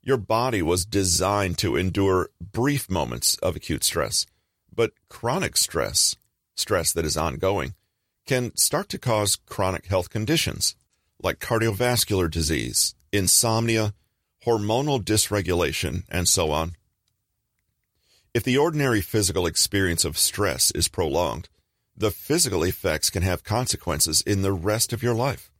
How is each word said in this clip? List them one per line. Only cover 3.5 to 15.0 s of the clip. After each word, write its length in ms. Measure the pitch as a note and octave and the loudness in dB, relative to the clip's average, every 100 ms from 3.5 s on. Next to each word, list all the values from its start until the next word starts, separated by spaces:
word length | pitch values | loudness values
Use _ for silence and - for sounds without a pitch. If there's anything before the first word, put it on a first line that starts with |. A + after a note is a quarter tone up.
| - | -4
acute 280 | - D2+ | -6 -2
stress, 440 | - E2+ C#2 - - _ _ _ _ | -2 -2 -2 -2 -4 _ _ _ _
but 200 | - A2+ _ _ | -2 -2 _ _
chronic 480 | - A#2 D#3+ D3+ - | -8 -4 -2 0 0
stress, 580 | - E2 A1 - - - _ _ _ - | 0 0 0 0 0 -2 _ _ _ -8
stress 380 | - F#2+ E2 | 0 0 0
that 120 | - D#2+ | 0 -2
is 120 | D2+ | 0
ongoing, 560 | E2 C2+ F#2 G2+ C2 - _ _ _ _ - | -2 0 0 0 -4 -8 _ _ _ _ -4
can 280 | B2+ B2 - | -2 -2 0
start 320 | - D#3 G3+ | 0 0 -4
to 100 | - | -6
cause 360 | - G#2+ G#2 - | 0 2 2 -2
chronic 520 | _ - F#2+ F#2 - | _ -2 -2 -2 0
health 240 | F#2+ F2 | -2 0
conditions 640 | G#2+ G#2+ D#3+ - - - - _ _ _ _ | -6 0 0 0 -2 -4 -4 _ _ _ _
like 200 | F#2+ - | -4 -4
cardiovascular 920 | - A#2 A2+ G2 B2 A#2+ - G2+ E2+ | -2 2 2 2 0 2 2 2 0
disease, 640 | E2 D#2 D2+ A#1 - - - _ | 0 0 -2 -2 -2 -2 -4 _
insomnia, 840 | G2+ F2+ - A#2 A2+ A#2 A2+ G#2+ - _ _ _ _ - | -2 2 2 4 2 2 0 0 -4 _ _ _ _ 0
hormonal 580 | A2+ G#2 A2+ D3 C3+ | 0 2 0 2 -2